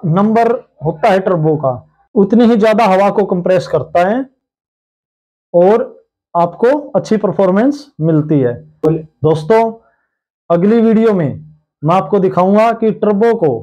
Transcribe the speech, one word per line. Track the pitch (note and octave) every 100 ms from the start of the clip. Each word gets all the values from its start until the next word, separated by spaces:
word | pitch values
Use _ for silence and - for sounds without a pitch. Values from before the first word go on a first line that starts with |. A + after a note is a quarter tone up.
| F3
नंबर | E3+ G#3 A3 A#3 B3 - - D3
होता | D#3+ A#3
है | F#3+
टर्बो | F#3+ F3 D#3 D3
का | C#3 A#2+ - _ _ A3
उतनी | G3 G#3 A#3
ही | A#3
ज्यादा | A3 G#3+ A3
हवा | F#3+ G3+
को | F#3+ F#3+
compress | F#3 F3+ F#3 F3+
करता | E3 E3 F3 F#3
है | A#3+ C4+ _ _ _ _ _ _ _ _ _ _ _ _
और | F3 F3+ A3+ - - _ _ _ E3+
आपको | E3+ - A#3+ D4 D4
अच्छी | F#3+ - G#3+
performance | G3+ E3 F#3+ G3 C4 C#4+ - -
मिलती | D#3+ D#3 D3+ D3+
है। | B2 A#2 - _ D#3
दोस्तों, | D#3+ - _ D3+ D#3 - A3+ A3+ A3+ _ _ _ _ _ _ -
अगली | E3+ G3 A#3
वीडियो | A3+ A3 A3+
में | G3 C#3+ G#2+ - - _ _
मैं | D3 F#3
आपको | F#3+ G#3
दिखाऊंगा | F#3 F#3+ F#3 G3+ A3+
कि | A3+ A3
टर्बो | G#3 G#3+ G3+ A#3 A3+
को | D#3 D3+